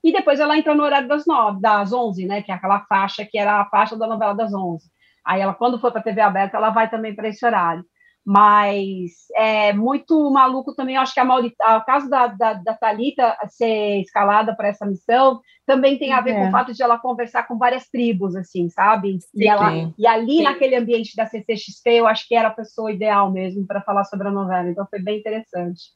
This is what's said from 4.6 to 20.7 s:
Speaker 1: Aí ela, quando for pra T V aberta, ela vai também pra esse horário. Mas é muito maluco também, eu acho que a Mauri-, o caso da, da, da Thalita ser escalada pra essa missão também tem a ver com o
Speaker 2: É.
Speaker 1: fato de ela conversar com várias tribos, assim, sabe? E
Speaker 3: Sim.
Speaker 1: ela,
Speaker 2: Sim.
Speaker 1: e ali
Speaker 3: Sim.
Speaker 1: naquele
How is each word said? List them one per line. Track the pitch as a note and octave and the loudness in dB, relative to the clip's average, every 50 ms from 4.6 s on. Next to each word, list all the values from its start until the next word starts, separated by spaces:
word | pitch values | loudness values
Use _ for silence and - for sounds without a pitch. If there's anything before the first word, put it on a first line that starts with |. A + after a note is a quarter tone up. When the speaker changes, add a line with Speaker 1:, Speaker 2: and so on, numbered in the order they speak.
| F#3+ F3 E3+ D#3+ _ _ _ _ _ _ _ _ _ | -6 -6 -8 -10 _ _ _ _ _ _ _ _ _
Speaker 1:
Aí | - F#3 F#3+ | -4 -2 0
ela, | G3 G3 F#3+ | 0 -2 -2
quando | - A#3+ B3 B3 A3+ | 0 -2 -2 0 0
for | C4 A#3+ | -2 -2
pra | A#3 A3 | -2 -2
T | A3 A3+ | -6 -4
V | G3+ G#3+ | 0 2
aberta, | G#3+ G3+ F#3 F#3+ G3 G3 - | 2 2 2 0 -2 -2 -2
ela | G#3+ G#3+ A3 | -2 0 0
vai | G3+ A3+ A3+ A3+ | 2 2 0 0
também | A3+ A3 A3 A3 | -2 -6 -6 -8
pra | G3+ G#3 G#3 A3 | -8 -8 -8 -8
esse | G#3 - - | -8 -2 -2
horário. | A#3+ A3+ G3 F3 E3+ E3 E3+ F3+ _ _ _ _ _ _ _ _ | 0 2 2 0 0 -2 -4 -8 _ _ _ _ _ _ _ _
Mas | G3+ G3+ G3+ G#3 G#3 G#3 G#3 G#3 G3+ G3+ G3+ G3 G3 F#3+ F#3 F3+ F3 _ _ _ _ - | 2 4 6 6 6 6 4 2 2 -2 -2 -4 -4 -6 -8 -10 -10 _ _ _ _ -2
é | - A3 A3 G#3+ G#3+ G#3 G#3 | 0 0 2 2 2 2 2
muito | G#3 G3+ A3 B3 C#4 D4 - _ E4 D#4 D4+ C#4+ | 0 0 0 0 -2 -2 0 _ 2 2 2 2
maluco | C4+ C4+ C4 C4 C4 C4 C4 C#4+ C4 | 4 4 4 4 2 -2 -6 -8 -8
também, | - C4 B3+ C4 | -6 -6 -2 0
eu | C4+ | -2
acho | C4+ B3+ - | -2 0 0
que | C#4 | 0
a | B3+ | 2
Mauri-, | C4 B3+ B3+ A#3+ A#3 - _ | 4 2 2 0 -2 -4 _
o | G3+ A3 A3+ A3 A3+ | 2 4 4 2 2
caso | B3+ C4 C#4+ C#4 B3+ | 2 0 0 2 0
da, | C#4 C4 B3 A#3 | 2 2 2 2
da, | G3+ F#3+ A#3 A3 G#3+ | 0 0 0 0 0
da | G3 F3 A3 A3 | -2 -6 -6 -6
Thalita | - - A3 G#3 G#3 A#3+ D4 C#4+ - B3+ A3+ - - G#3 G3 | -2 -2 -2 -2 0 -4 -4 0 2 2 2 2 -2 -8 -12
ser | _ _ A#3 A3+ A3 G#3+ G#3+ G#3 G3+ G3 | _ _ -2 0 0 0 0 0 -2 -2
escalada | F#3 - _ G#3 G3+ G3+ G#3 G#3+ A3 G#3+ G#3 | -4 -2 _ 0 2 4 4 4 2 2 -2
pra | - G#3 G3+ | -2 -4 -4
essa | G3+ - G#3 | -4 -4 -6
missão | G3+ F#3+ F3+ _ - A#3 B3 C4+ C4 B3+ A#3 _ _ _ _ _ | -6 -6 -6 _ 0 2 4 6 4 4 0 _ _ _ _ _
também | - C4+ C4 C4 C4+ C#4 - | 0 2 4 4 4 2 2
tem | C#4+ C4+ | -2 0
a | C4 B3+ | 0 0
ver | A3+ B3 A3 | 0 0 0
com | G3+ | 0
o | F#3+ | 0
Speaker 2:
É. | F#3+ | 2
Speaker 1:
fato | F#3+ B3 B3 B3 | 2 2 0 0
de | A#3 - | -4 -2
ela | C4 A#3+ A#3 A#3 | 2 2 2 0
conversar | - B3+ B3 A#3 A#3+ A#3 - A#3+ A3+ | 0 -6 -4 -4 -6 -4 -4 -6 -4
com | - A#3+ A3 | -4 -4 0
várias | B3 B3 B3 B3+ - _ | 0 0 0 0 -8 _
tribos, | - A#3+ A#3+ A#3 A3+ F3+ G3 F#3+ F3 | -4 -2 0 0 0 0 -2 -4 -4
assim, | F#3+ F3+ _ _ F#3 F3 E3+ | -6 -8 _ _ -4 -4 -4
sabe? | - - F#3+ G#3 A3 G#3 F#3+ G3+ F#3+ F3+ - _ _ | -2 0 2 2 2 2 0 -4 -4 -6 -8 _ _
E | G#3 | 0
Speaker 3:
Sim. | G#3 G#3+ | 2 4
Speaker 1:
ela, | G#3 G3+ G#3 G#3+ | 4 4 4 2
Speaker 2:
Sim. | D#3+ D#3+ E3 E3 - - | 0 0 -4 -6 -4 2
Speaker 1:
e | G#3 | 2
ali | A3+ A3+ A3 A#3 A3+ C#4+ E4 | 4 4 2 0 2 2 2
Speaker 3:
Sim. | |
Speaker 1:
naquele | D#4 C#4 C4+ - - C4 | 2 2 2 2 0 2